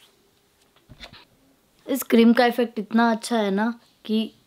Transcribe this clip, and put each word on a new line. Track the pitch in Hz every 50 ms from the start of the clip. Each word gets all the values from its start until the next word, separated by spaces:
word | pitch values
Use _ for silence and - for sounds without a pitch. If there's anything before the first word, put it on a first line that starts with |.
| _ _ _ _ _ _ _ _ _ _ _ _ _ _ _ _ _ _ - - - - - - - _ _ _ _ _ _ _ _ _ _ _ _ -
इस | 269 262 -
cream | - - 226 233 226 233
का | 240 247
effect | 240 233 - 240 226 - -
इतना | 202 - - 226 233 233
अच्छा | 226 220 - - 233 233
है | 214 202
ना | 190 196 214 233 233 233 _ _ _ _ -
कि | - 214 220 220 214 - _ _